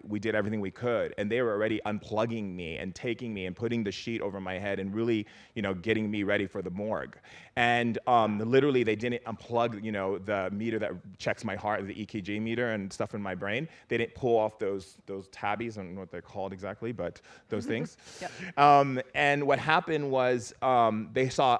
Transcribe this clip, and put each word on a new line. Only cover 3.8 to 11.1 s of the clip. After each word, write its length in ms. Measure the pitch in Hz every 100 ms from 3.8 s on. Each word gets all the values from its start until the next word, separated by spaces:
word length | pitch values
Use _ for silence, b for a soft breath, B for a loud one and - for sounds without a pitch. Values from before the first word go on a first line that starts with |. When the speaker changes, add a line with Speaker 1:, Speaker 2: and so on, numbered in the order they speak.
Speaker 1:
the 80 | 101
sheet 300 | - 120 117
over 180 | 101 95
my 180 | 92 92
head 220 | 101 98
and 160 | 98 107
really, 320 | 120 110 107 b b 113
you 60 |
know, 120 | 98
getting 360 | 92 107 110 107
me 140 | 107
ready 240 | 101 104 95
for 140 | 101
the 100 | 90
morgue. 460 | 92 107 85 65 - B B B 120
And, 420 | 120 120 120 101 -
um, 320 | 120 107 104
literally 440 | 113 131 143 127
they 120 | 110 107
didn't 280 | 120 120 113
unplug, 580 | 104 - 117 120 107
you 80 | 110
know, 260 | 101 95 95
the 320 | 95 101 92
meter 280 | 101 113 110
that 140 | 104 90 101